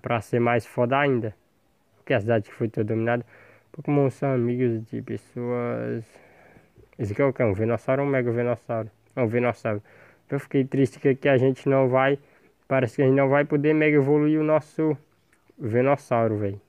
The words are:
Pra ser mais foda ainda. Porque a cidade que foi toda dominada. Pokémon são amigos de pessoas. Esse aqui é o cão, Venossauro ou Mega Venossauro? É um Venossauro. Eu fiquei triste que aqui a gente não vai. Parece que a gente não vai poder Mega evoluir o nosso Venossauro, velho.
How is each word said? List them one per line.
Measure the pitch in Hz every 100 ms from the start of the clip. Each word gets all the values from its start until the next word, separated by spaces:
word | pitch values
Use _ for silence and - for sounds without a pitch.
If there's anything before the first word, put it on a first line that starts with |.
Pra | - 120
ser | - 123
mais | 120 120
foda | - - 120 135
ainda. | 143 123 110 - _ _ _ _ _
Porque | _ -
a | 127
cidade | 104 117 101
que |
foi | - 113
toda | - 107
dominada. | 113 117 120 - - - _ _
Pokémon | - 147 143 139
são | - 139
amigos | 131 120 123 123 113 110
de | 117
pessoas. | 120 113 _ 123 120 123 120 117 120 117 113 - - - - - _ - _ -
Esse | 107
aqui | 104
é |
o | 139
cão, | - 120
Venossauro | 95 110 117 - 135
ou | 143
Mega | 135 123
Venossauro? | 117 120 120 - 117 110 _ _
É | -
um | 117
Venossauro. | 120 120 - 120 104 _ - - _ _
Eu | 143
fiquei | - 143
triste | 127 139 135 -
que | 143
aqui | 131 143
a | 131
gente | 131 131 143
não | 135 131
vai. | 131 135 143 _ _ _ _ _
Parece | 131 123 -
que |
a |
gente | 135
não | 135 139
vai | 143
poder | 143 147 147
Mega | 156 151
evoluir | 147 135 151 151 156
o |
nosso | 156 156 - - 156 139 _ _ _ _ _ -
Venossauro, | 120 117 135 147 - 120 113 104
velho. | 101 101